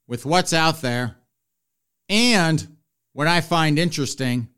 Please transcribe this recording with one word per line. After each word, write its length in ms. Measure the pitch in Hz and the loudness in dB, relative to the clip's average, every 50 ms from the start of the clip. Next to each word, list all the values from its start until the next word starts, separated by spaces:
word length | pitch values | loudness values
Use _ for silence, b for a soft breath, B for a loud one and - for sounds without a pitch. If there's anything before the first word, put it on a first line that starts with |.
| _ - | _ -10
with 160 | 120 117 - | -10 -8 -4
what's 300 | 139 165 180 180 - 170 | 0 0 0 0 2 0
out 260 | 160 160 160 160 160 | 2 2 2 0 0
there 360 | - 123 120 123 123 113 - - _ _ _ _ _ _ _ _ _ _ _ _ _ _ _ _ _ - | -4 -4 -4 -4 -4 -6 -8 -12 _ _ _ _ _ _ _ _ _ _ _ _ _ _ _ _ _ -2
and 580 | 190 214 240 247 233 196 170 160 160 - - - - _ _ _ _ _ _ _ | 0 2 4 4 4 4 4 2 0 0 -2 -6 -14 _ _ _ _ _ _ _
what 160 | _ 139 147 160 | _ -4 0 0
I 140 | 175 175 | 2 0
find 360 | 160 - 175 165 160 156 147 151 | 0 0 0 0 2 2 2 2
interesting, 720 | 175 170 160 151 139 117 - - 131 123 123 123 113 - _ | 0 0 -2 -4 -4 -6 -6 -4 -4 -2 -2 -4 -6 -8 _